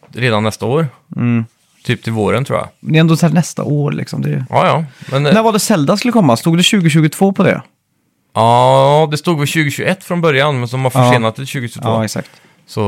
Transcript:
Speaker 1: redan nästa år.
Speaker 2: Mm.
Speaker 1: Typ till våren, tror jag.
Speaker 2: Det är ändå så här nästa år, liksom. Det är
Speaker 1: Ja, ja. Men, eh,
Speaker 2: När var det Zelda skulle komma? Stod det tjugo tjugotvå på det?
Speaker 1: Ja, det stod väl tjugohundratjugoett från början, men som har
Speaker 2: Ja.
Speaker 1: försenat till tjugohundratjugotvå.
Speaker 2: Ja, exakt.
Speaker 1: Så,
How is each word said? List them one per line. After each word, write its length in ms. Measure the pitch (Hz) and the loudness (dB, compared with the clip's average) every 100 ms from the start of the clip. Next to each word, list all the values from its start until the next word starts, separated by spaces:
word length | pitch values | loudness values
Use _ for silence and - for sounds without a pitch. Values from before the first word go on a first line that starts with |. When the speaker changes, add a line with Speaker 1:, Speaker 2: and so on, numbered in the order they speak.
| _ | _
Speaker 1:
redan 300 | 110 123 107 | -6 -2 0
nästa 240 | 107 - 113 | -2 -4 -4
år. 200 | 147 151 - - - | -2 -4 -8 -12 -4
Speaker 2:
Mm. 280 | 120 117 113 _ _ _ | -2 0 -4 _ _ _
Speaker 1:
Typ 180 | - - | -6 -4
till 100 | - | -4
våren, 320 | 110 98 107 | -2 0 0
tror 140 | 139 - | -2 -4
jag. 100 | - _ | -6 _
Speaker 2:
Det 180 | - 156 | -2 2
är 20 | |
ändå 160 | 160 160 | 2 2
så 100 | 165 | 2
här 80 | |
nästa 280 | 160 151 - | 0 -2 -4
år, 300 | - 147 143 | -4 -2 -2
liksom. 300 | - - 147 | -4 -8 -6
Det 80 | 143 | -4
är 140 | 147 127 | -4 -2
Speaker 1:
Ja, 160 | 127 175 | 0 2
ja. 180 | 139 151 - - | 0 -4 -12 -6
Men, 160 | 135 147 | -2 2
eh, 60 | |
Speaker 2:
När 80 | 208 | 2
var 100 | 226 | 2
det 60 | 214 | 0
Zelda 360 | - 196 139 202 | 0 0 2 0
skulle 160 | 247 | 2
komma? 240 | 233 156 113 | 2 4 2
Stod 200 | 165 170 | 2 2
det 60 | |
tjugo 280 | 180 208 165 | 2 2 2
tjugotvå 420 | 160 151 - 196 | 4 2 2 0
på 100 | 190 | 2
det? 200 | 165 - - _ _ _ _ _ _ | 0 0 -6 _ _ _ _ _ _
Speaker 1:
Ja, 720 | 107 117 120 127 135 139 151 156 | 0 2 4 4 4 4 2 2
det 60 | 147 | -2
stod 220 | 180 156 | -2 -2
väl 80 | 143 | -2
tjugohundratjugoett 580 | 160 147 127 113 185 | -2 -2 -2 -4 -4
från 160 | - 175 | -4 -2
början, 380 | 165 135 147 131 | 0 2 0 -2
men 100 | 120 | -4
som 160 | 131 | -4
har 80 | 131 | -2
Speaker 2:
Ja. 80 | 131 123 | 2 4
Speaker 1:
försenat 240 | 123 113 110 | 2 0 -4
till 100 | 135 | -10
tjugohundratjugotvå. 520 | 139 120 - 117 113 | -8 -10 -8 -4 -2
Speaker 2:
Ja, 40 | |
exakt. 260 | 110 - - _ _ _ - | -2 -6 -12 _ _ _ -12
Speaker 1:
Så, 180 | - | -4